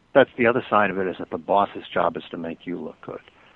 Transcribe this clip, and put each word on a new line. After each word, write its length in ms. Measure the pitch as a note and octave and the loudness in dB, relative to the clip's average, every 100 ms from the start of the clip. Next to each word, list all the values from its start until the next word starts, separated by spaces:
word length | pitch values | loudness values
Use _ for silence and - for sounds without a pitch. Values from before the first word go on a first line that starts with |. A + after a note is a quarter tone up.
| _ | _
That's 180 | C#3+ B2 - | 2 2 4
the 80 | A#2 | 2
other 180 | B2 - | 2 2
side 200 | G#2+ G#2 | 2 2
of 80 | F#2+ | 0
it, 100 | F#2+ | -4
is 80 | D#2+ | -4
that 120 | E2+ | -8
the 80 | F2 | -8
boss's 440 | - G2 G2 G2 - | 0 2 2 -2 -6
job 240 | F#2+ E2+ E2 | 0 0 -2
is 60 | - | -8
to 60 | F2+ | -10
make 300 | E2 D#2+ - | -10 -10 -10
you 120 | F2 | -10
look 200 | D#2+ - | -10 -14
good. 200 | - F#2 - _ _ | -14 -16 -16 _ _